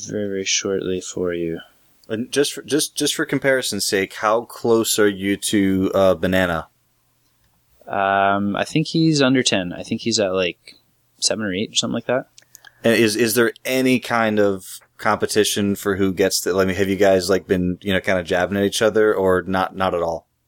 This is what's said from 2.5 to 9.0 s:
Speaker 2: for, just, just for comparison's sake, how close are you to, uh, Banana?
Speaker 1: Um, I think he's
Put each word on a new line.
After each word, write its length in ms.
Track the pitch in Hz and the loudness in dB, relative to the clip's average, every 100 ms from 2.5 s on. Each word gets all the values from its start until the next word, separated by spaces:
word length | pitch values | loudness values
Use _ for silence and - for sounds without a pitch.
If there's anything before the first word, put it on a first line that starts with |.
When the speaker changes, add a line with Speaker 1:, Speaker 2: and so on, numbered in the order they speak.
Speaker 2:
for, 80 | - | -4
just, 340 | - 143 - - | -4 -2 -2 -4
just 180 | 147 | -4
for 120 | - 156 | -2 -4
comparison's 580 | 139 139 131 123 101 | -2 0 0 0 -4
sake, 300 | - 101 95 | -2 0 -2
how 280 | - 107 113 | -2 0 0
close 540 | 120 - 117 113 110 - | -2 -4 2 2 2 2
are 100 | 104 | 2
you 280 | 95 98 98 | 2 -2 -2
to, 540 | - 107 98 95 95 | 0 2 2 2 2
uh, 200 | 95 95 | 4 4
Banana? 540 | 85 90 92 90 82 - _ _ _ _ _ _ _ _ _ _ _ - | 4 2 2 0 -2 -6 _ _ _ _ _ _ _ _ _ _ _ -8
Speaker 1:
Um, 680 | 101 98 98 98 101 101 98 | -2 2 2 2 2 0 -2
I 80 | |
think 220 | - 156 156 | -2 -2 0
he's 320 | 165 | 2